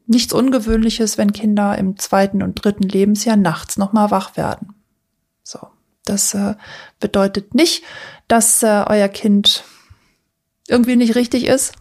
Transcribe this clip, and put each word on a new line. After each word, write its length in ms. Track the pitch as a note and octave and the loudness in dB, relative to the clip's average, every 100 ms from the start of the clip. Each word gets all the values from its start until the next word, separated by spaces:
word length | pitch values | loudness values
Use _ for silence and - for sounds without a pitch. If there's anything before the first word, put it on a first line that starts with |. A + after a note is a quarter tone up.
| - | 0
nichts 260 | A#3 - | 2 2
Ungewöhnliches, 840 | - B3+ C4 A3 A3+ A3 - A3 - | 0 2 0 0 0 0 0 -2 0
wenn 160 | G#3 | 0
Kinder 440 | G#3 G#3+ G#3 G3+ G3+ | 0 0 0 0 0
im 200 | F#3+ F#3+ | -4 -4
zweiten 440 | - G3 G3 G3 | -2 0 2 0
und 220 | F#3 - | -4 -2
dritten 200 | G#3 G3+ | -2 -2
Lebensjahr 520 | F#3+ F#3+ G3+ G#3 A#3 G#3+ | 0 0 2 0 2 2
nachts 420 | F3+ D#3 - - | 2 -2 -6 -6
nochmal 320 | G3 A3 G#3 | -2 0 2
wach 280 | G3 G3+ - | 0 -4 -6
werden. 360 | - - F#3 - _ _ _ _ _ _ | -6 -6 -12 -20 _ _ _ _ _ _
So, 160 | - - - _ _ _ - | -20 -20 -20 _ _ _ -6
das, 280 | G3+ - | -4 -2
äh, 220 | G3+ G3+ G#3 - - - _ | -4 -4 -6 -12 -20 -20 _
bedeutet 540 | G#3 G3+ G3 G3 G3 | -4 0 0 -2 -2
nicht, 300 | B3 E4 - - - - - - | 2 2 0 -10 -20 -20 -10 0
dass, 360 | A#3 A3 - | 2 2 2
äh, 220 | A3 G#3 - | 2 2 2
euer 220 | G#3+ G3 | 2 0
Kind 540 | G3+ A3 G3+ G3+ - - - _ _ _ _ _ _ _ _ - | 0 0 2 2 0 -4 -20 _ _ _ _ _ _ _ _ -2
irgendwie 280 | B3 A#3 A#3+ | 0 2 2
nicht 200 | A#3+ A#3 | 2 0
richtig 300 | A#3+ B3 - | -2 -2 0
ist 280 | C4+ - - | 0 -2 -10